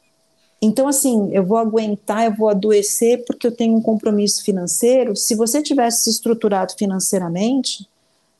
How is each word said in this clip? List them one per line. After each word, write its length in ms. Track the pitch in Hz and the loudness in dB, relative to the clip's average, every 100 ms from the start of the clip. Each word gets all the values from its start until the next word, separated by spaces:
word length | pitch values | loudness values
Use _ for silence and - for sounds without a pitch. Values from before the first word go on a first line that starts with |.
| _ _ _ _ _ - | _ _ _ _ _ -2
Então, 280 | 220 214 269 | 0 2 0
assim, 400 | 277 269 226 196 | 2 2 2 0
eu 120 | 196 | 0
vou 140 | 180 226 | 0 0
aguentar, 680 | 226 220 214 208 - 208 | 0 0 -2 -4 -4 0
eu 100 | 226 | 0
vou 140 | 214 220 | 2 2
adoecer 720 | 202 214 208 202 - 233 240 240 | 2 2 2 2 0 2 2 -2
porque 200 | - 240 | -4 -4
eu 60 | |
tenho 240 | 233 226 226 | 0 2 2
um 60 | |
compromisso 600 | 226 214 220 208 202 - | 2 0 0 0 0 -2
financeiro. 720 | - 190 175 - 240 262 233 | -2 -2 -2 0 2 4 2
Se 200 | 202 - | -2 -2
você 260 | 220 226 285 | 0 0 0
tivesse 440 | 302 277 233 226 | 0 0 0 0
se 60 | - | -2
estruturado 640 | 220 226 226 214 196 185 - | -2 -2 0 0 0 -4 -4
financeiramente, 1080 | 202 190 - 190 175 170 220 269 254 - 202 _ _ _ _ _ | -4 -2 -2 -2 -2 -2 0 0 -2 -8 -14 _ _ _ _ _